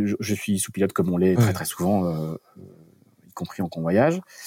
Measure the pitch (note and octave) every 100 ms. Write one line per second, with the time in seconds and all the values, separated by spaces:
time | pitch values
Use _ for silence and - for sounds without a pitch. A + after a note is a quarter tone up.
0 | G#2 G#2 G#2+ G2+ - G2 - - G2 -
1 | F2+ F2 F#2 F#2 A2 F#2 E2 - F2 G2+
2 | F2+ D#2 D#2 D#2+ _ F#2+ F#2+ D#2+ D#2+ _
3 | _ _ _ - E2+ - F2 E2 E2 F#2+
4 | D3 F3+ - -